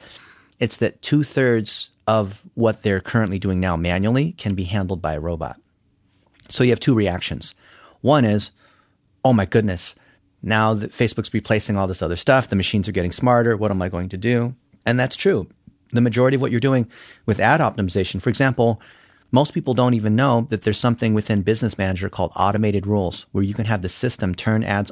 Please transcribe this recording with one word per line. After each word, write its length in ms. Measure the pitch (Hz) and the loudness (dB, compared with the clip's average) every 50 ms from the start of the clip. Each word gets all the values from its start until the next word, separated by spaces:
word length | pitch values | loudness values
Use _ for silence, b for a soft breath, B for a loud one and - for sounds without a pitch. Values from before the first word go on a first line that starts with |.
| B B B B B B B B B B B - | B B B B B B B B B B B -4
It's 180 | 123 110 - | -4 -4 -2
that 240 | - 120 107 - _ | -2 -2 -4 -4 _
two-thirds 880 | - - 143 151 147 - - 139 131 123 120 113 104 - - - - - _ _ _ | -4 0 0 0 0 0 0 0 2 2 2 0 0 -4 -6 -8 -10 -12 _ _ _
of 340 | - 110 110 104 95 104 - - - - | 0 0 2 0 -2 -6 -14 -20 -12 -4
what 300 | - 113 110 107 - - | 0 0 0 0 0 0
they're 180 | 107 98 92 | 0 0 0
currently 360 | - - - 117 110 95 98 | -2 -2 0 0 0 0 -2
doing 220 | 95 98 98 92 90 | -2 -2 -2 0 0
now 160 | 92 92 85 | 0 0 0
manually 560 | 82 82 87 87 92 98 110 120 131 147 165 - | 0 0 0 0 0 0 0 2 0 0 -2 -4
can 220 | - - 104 98 | -6 -4 -4 -2
be 80 | 95 92 | -2 -4
handled 380 | 85 107 104 95 90 98 82 | -4 -2 -2 -2 -2 -4 -4
by 140 | 82 78 78 | -4 -4 -4
a 40 | 76 | -4
robot. 400 | 76 85 85 78 76 60 - - _ _ _ _ _ _ _ _ _ _ _ _ _ _ _ - - | -4 -6 -6 -6 -6 -10 -10 -14 _ _ _ _ _ _ _ _ _ _ _ _ _ _ _ -20 -16
So 160 | - - - 127 | -6 0 2 4
you 60 | 123 | 4
have 100 | 113 - | 4 2
two 160 | - 143 127 | 2 2 4
reactions. 580 | 110 104 92 87 90 - - 73 65 - - B B B B B B B B B B | 4 4 2 0 -2 -4 -8 -8 -8 -10 -14 B B B B B B B B B B
One 240 | - 120 151 147 123 | 0 2 4 4 4
is, 280 | 107 104 104 - - b b b b b b b b b b _ _ _ _ - | 4 2 0 -2 -4 b b b b b b b b b b _ _ _ _ 2
"Oh 80 | 131 123 | 2 2
my 120 | 107 95 | 2 2
goodness, 480 | - - 117 104 104 90 87 - - - b b b b b _ _ _ _ | 2 2 2 2 0 -2 -4 -6 -10 -10 b b b b b _ _ _ _
now 320 | - 95 110 110 110 110 110 | -4 0 2 2 2 2 2
that 180 | 104 104 - | 0 -4 -4
Facebook's 420 | - - 123 110 - - 107 - - | -2 -2 -2 0 -2 -4 -6 -4 -4
replacing 420 | 107 - - 117 107 - - 104 | -4 -2 0 0 0 0 -2 -2
all 120 | 98 98 | 0 -2
this 140 | 92 90 - | -2 -2 -2
other 140 | 90 80 87 | -4 -4 -4
stuff, 320 | 85 - - 131 131 127 | -2 2 2 2 2 2
the 80 | - 107 | 0 0
machines 320 | 95 92 - - 104 92 | 0 0 0 0 -2 -2
are 60 | 107 95 | -2 -2
getting 180 | 95 87 87 | -2 -2 -2
smarter, 460 | 82 - 127 123 123 120 117 117 113 | -4 -2 0 2 2 4 2 2 0
what 140 | 101 107 104 | 0 0 -2
am 100 | 98 92 | -2 -2
I 80 | 90 92 | -4 -4
going 180 | 90 87 90 | -4 -6 -6
to 100 | 92 98 | -8 -8
do?" 380 | 92 107 117 123 117 117 120 127 - _ _ _ _ - | -4 -2 0 0 0 -2 -4 -6 -12 _ _ _ _ -4
And 120 | 120 120 | -2 0
that's 200 | 127 127 131 - | 0 0 -2 -2
true. 320 | - - 196 190 110 90 - _ _ _ - - _ _ _ | -2 0 0 0 0 -2 -6 _ _ _ -20 -20 _ _ _
The 100 | 120 120 | 0 2
majority 340 | 120 120 107 120 127 131 139 | 2 2 2 2 2 2 2
of 60 | 127 | 0
what 100 | 135 - | 0 0
you're 100 | 120 117 | 0 0
doing 260 | 120 135 135 127 113 B B B B B B B B | 2 2 2 2 0 B B B B B B B B
with 160 | - 104 95 | -2 0 2
ad 180 | 95 117 147 160 | 4 4 4 4
optimization, 600 | 147 110 - 110 98 92 - 101 92 - - 98 | 2 0 0 -2 -2 -2 0 -2 -2 -2 -4 -4
for 80 | - 123 | -2 -2
example, 520 | 113 - 139 131 123 - 117 117 110 b b b b b b b b b b _ | 0 2 2 2 2 2 2 2 0 b b b b b b b b b b _
most 240 | - 127 147 - - | 2 2 2 2 -2
people 180 | 170 - 131 120 | -4 -2 -2 0
don't 220 | 117 123 123 123 | 2 2 2 2
even 200 | 113 104 107 107 | 2 2 2 2
know 300 | 117 135 139 120 117 117 - | 2 2 2 2 2 0 -2
that 120 | 113 98 | -4 -2
there's 160 | - 107 104 | -2 -2 0
something 380 | - - 123 117 - 120 110 107 | 0 0 0 0 2 0 0 0
within 260 | 107 104 - 110 101 | 0 0 0 0 0
Business 360 | 87 101 110 110 120 107 - | 2 0 0 0 -2 -4 -2
Manager 300 | - 98 95 95 87 95 | -2 -2 -2 -2 -4 -6
called 240 | 92 - - 92 - - | -6 -4 -4 -4 -4 0
automated 500 | - 90 101 101 107 110 107 101 98 92 | 0 0 2 2 2 0 0 0 0 0
rules, 400 | 101 104 101 92 85 - - - _ | 0 0 0 0 -2 -4 -8 -12 _
where 120 | - 98 98 | -4 -2 -2
you 120 | 98 101 | -2 -2
can 100 | - 110 | -4 -4
have 160 | 107 107 95 | -2 -2 -4
the 80 | 90 90 | -4 -6
system 460 | - - - 127 - - 107 92 90 | -6 -4 -4 -4 -4 -4 -4 -4 -4
turn 280 | - - 113 110 110 113 | -2 -2 0 0 0 0
ads 280 | 101 101 101 101 - | 0 -2 -2 -2 -4